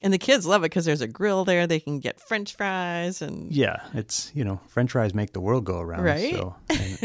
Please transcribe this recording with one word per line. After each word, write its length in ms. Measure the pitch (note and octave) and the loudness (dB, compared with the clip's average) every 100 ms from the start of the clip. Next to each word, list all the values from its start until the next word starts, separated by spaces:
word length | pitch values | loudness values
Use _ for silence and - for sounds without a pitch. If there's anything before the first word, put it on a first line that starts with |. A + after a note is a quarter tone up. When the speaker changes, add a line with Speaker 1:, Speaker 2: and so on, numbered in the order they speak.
Speaker 1:
And 100 | G3 | 2
the 40 | F#3 | 2
kids 260 | - C4 E3+ | 4 4 6
love 180 | G3+ | 4
it 60 | E3 | 4
'cause 160 | F#3+ E3 | 2 2
there's 160 | D3 | 2
a 60 | A2+ | -2
grill 380 | A2+ G#3 F#3+ F#3+ | -2 2 2 4
there. 220 | F3+ F3 | 4 4
They 120 | D#3+ | 0
can 200 | D3+ C#3+ | -2 -4
get 200 | A#2+ - | -4 -6
French 360 | - A3 G3+ - | -6 -6 -6 -4
fries 640 | G3+ F#3+ F3 E3+ F3 F#3 | -4 -2 -2 -2 -4 -4
and 300 | D3 - D#2+ | -8 -8 -4
Speaker 2:
Yeah, 300 | C#3+ A#2+ - - | 2 2 0 -6
it's, 380 | A#2+ G#2+ - - | -8 -6 -6 -6
you 100 | D3 | -4
know, 160 | A2 F#2+ - | -4 -4 -4
French 240 | - B2 | -2 0
fries 220 | C3 G#2+ | 2 0
make 200 | G2+ G#2 | 0 -2
the 80 | F#2+ | -2
world 240 | F#2 B2+ F#2+ | 0 2 0
go 140 | F2+ | -4
around. 240 | E2+ E2 | -4 0
Speaker 1:
Right? 300 | F3 D3 A#3+ | 0 2 0
Speaker 2:
So, 220 | - F2+ F#2 - | -2 -4 -6 -4
and, 280 | - F#2+ F#2+ | -2 -2 -4